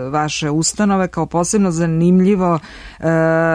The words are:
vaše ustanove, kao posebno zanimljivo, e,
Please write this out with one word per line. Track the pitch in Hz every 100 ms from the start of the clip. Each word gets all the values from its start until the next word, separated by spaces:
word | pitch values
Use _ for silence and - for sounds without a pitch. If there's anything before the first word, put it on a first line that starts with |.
vaše | 127 147 151 - 151
ustanove, | 151 160 - 208 196 185
kao | - 156
posebno | 165 175 220 190
zanimljivo, | 165 170 160 170 185 185 208 180 165 - - - -
e, | 160 165 160 165 165